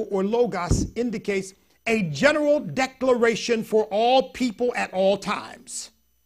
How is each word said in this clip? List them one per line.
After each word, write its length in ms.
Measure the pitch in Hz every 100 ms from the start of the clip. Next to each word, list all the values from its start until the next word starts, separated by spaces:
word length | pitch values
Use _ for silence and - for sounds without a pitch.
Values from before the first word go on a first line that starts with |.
| 208
or 140 | 196
logos 640 | 202 240 233 185 175 - - 220
indicates 580 | 247 220 - 196 190 _ _ _ 233
a 160 | 220
general 560 | 165 143 277 311 294 294
declaration 1040 | 190 143 262 - 254 247 233 214 - 226
for 220 | - 214
all 460 | 208 202 233 262 262
people 440 | - 254 - 247
at 180 | 202 196
all 240 | 185 190 202
times. 760 | 196 - 110 - - - - _ _ _